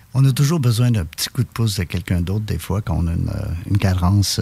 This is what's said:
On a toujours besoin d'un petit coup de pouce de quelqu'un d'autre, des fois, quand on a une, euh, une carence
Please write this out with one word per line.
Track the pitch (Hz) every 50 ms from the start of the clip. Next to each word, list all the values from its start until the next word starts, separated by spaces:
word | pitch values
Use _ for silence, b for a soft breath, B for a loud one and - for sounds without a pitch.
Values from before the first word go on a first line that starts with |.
| B B -
On | 127 135
a | 135 123
toujours | 143 143 139 175 170
besoin | 135 123 110 110 123 123
d'un | 117 104 82
petit | 80 - - - -
coup | - - 120
de | -
pouce | - - 113 110 98 98
de | 87
quelqu'un | - - 87 - - 98 87
d'autre, | 87 87 95 107 107
des | 98 85 82
fois, | - - 90 101 107
quand | - 82 78
on | 85
a | 82 85
une, | 87 87 - -
euh, | - - - 85 85 - -
une | 101 101
carence | - 95 92 90 87 90 101 101 98 - - -